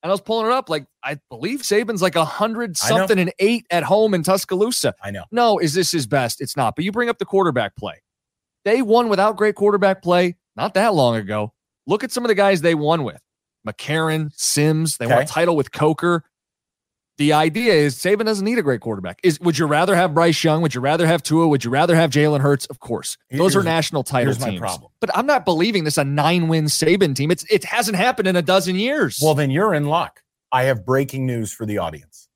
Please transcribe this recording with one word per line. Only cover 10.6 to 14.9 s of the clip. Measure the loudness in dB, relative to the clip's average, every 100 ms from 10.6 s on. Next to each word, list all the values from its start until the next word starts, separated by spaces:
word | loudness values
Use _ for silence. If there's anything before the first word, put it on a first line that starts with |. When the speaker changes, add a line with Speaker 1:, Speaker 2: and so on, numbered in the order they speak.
| -4
Speaker 1:
that | 0 2
long | 4 2 0
ago. | -4 -6 -6 _ _ _ -4
Look | -4
at | -2
some | -4
of | -2
the |
guys | 2 2 2
they | 2
won | 0 0 0
with. | -2 -8 _ _ _ _ -12
McCarron, | -12 -6 -2 -2 -2 -4
Sims. | -6 -4 0 2 2 -2